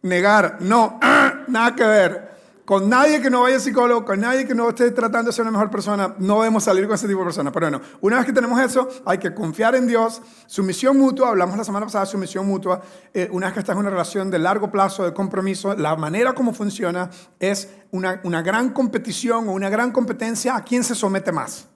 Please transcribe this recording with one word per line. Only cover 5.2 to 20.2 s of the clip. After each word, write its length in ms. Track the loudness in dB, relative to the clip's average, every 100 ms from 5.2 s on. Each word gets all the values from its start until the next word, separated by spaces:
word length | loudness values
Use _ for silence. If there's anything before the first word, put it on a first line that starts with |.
| -2
de 20 |
ser 100 | -2
una 100 | -2
mejor 180 | 0 0
persona, 440 | -2 -2 -2 -2 -2
no 200 | 0 2
debemos 220 | 4 2
salir 220 | 2 2 2
con 80 |
ese 140 | -2 -2
tipo 120 | -2
de 60 | -2
persona. 240 | -4 -4
Pero 200 | -2 -2
bueno, 140 | -4 -10 -4
una 180 | 0 2
vez 80 | 2
que 60 |
tenemos 280 | 0 2 2
eso, 280 | 2 0 -2 -6
hay 140 | -4 -2
que 160 | -2
confiar 400 | -6 -8 0 2
en 120 | 2 2
Dios, 340 | 2 0 -4 -18 -20 _
sumisión 520 | -4 -2 0 2 4
mutua, 300 | 4 2 0
hablamos 260 | 2 0 -2
la 80 |
semana 220 | -4 -6 -4
pasada 180 | -4
de 60 | -4
sumisión 360 | -4 -6 -4 -2
mutua, 340 | -2 -2 -4 -6 -20 _
eh, 140 | -4 -4
una 140 | -4 -4
vez 80 |
que 60 | -4
estás 140 | -4
en 60 | -2
una 100 | -2
relación 400 | -2 -4 -4 -4
de 80 | -2
largo 320 | 0 0 -2
plazo, 340 | 0 0 0
de 80 | -4
compromiso, 640 | -2 -4 -2 -4 -4 -4
la 220 | -2 -2 -2
manera 380 | -2 0 0
como 180 | 0 -2
funciona 580 | -2 -6 -4 -4 -4 -6 -10 -20 _
es 280 | -4 -4 -8 -20 _
una, 300 | -6 -4 -4
una 180 | -4 -2
gran 280 | 0 0 0
competición 760 | 0 -2 -2 -6 -6 -2 -2 -2
o 40 |
una 180 | -4 -2
gran 200 | 0 0
competencia 680 | -2 -2 -4